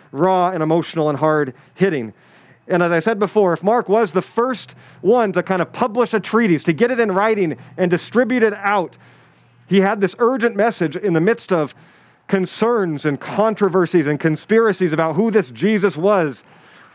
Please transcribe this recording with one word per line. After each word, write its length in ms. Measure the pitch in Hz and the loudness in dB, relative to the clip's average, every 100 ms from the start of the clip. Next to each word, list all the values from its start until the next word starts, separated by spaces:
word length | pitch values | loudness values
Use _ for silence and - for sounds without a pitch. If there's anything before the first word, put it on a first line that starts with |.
| - | -12
raw 380 | 135 185 185 180 | -2 0 2 0
and 120 | 175 | -2
emotional 480 | 156 170 156 165 151 | 0 -2 -2 -4 -2
and 80 | 139 | 0
hard-hitting. 960 | 156 156 135 - _ - 190 147 110 - _ - _ _ - | 0 0 -2 -8 _ -2 -2 -2 -8 -14 _ -20 _ _ -4
And 160 | 175 | 0
as 80 | 170 | 2
I 80 | 165 | 0
said 180 | 220 208 | 0 -2
before, 340 | 202 214 185 | -2 2 0
if 100 | 160 | 0
Mark 240 | 196 240 185 | 0 0 0
was 240 | 220 202 | 0 0
the 100 | 180 | -2
first 540 | - 226 254 214 - - - - | -4 -2 -2 -4 -10 -20 -20 -4
one 300 | 180 247 208 | 2 2 2
to 80 | 175 | -2
kind 200 | 170 185 | -2 -2
of 100 | 208 | -2
publish 420 | - 240 226 226 | -2 -2 0 0
a 60 | 220 | -2
treatise, 440 | - 220 220 151 | -2 0 2 0
to 100 | - | 0
get 180 | 151 240 | 0 0
it 80 | 240 | 0
in 120 | 220 | 0
writing 440 | 185 220 208 165 - - - | 0 0 0 -2 -4 -10 -4
and 120 | 175 | 0
distribute 540 | 165 - 226 240 254 | -2 -2 0 0 2
it 100 | 220 202 | 0 0
out, 420 | 202 202 160 - - - _ _ _ _ - | -2 -2 -2 -10 -20 -20 _ _ _ _ 0
he 140 | 190 | 2
had 220 | 190 214 | 2 0
this 140 | 190 - | -2 0
urgent 360 | 233 262 233 202 | 0 2 -2 0
message 400 | 226 - 160 170 | -2 0 -4 -4
in 180 | 202 | 0
the 80 | 160 | 2
midst 320 | 185 233 - | 2 -2 -2
of 200 | 170 143 - - _ _ _ - | -2 -2 -8 -20 _ _ _ -4
concerns 800 | 190 180 - 226 233 175 143 151 | -2 -2 -2 0 0 -2 -2 -4
and 140 | 139 | -4
controversies 880 | - - 220 202 196 180 170 175 143 | -6 0 0 2 0 2 2 2 0
and 120 | 147 | 0
conspiracies 720 | 165 156 - 220 226 - 175 | -2 -2 0 2 2 2 0
about 240 | 156 160 151 | 0 0 0
who 160 | 226 | 2
this 200 | 202 127 | 0 -2
Jesus 440 | 113 196 214 190 151 | -2 0 2 0 0
was. 480 | 196 202 151 113 - - - - - | 2 2 0 -6 -18 -20 -20 -20 -20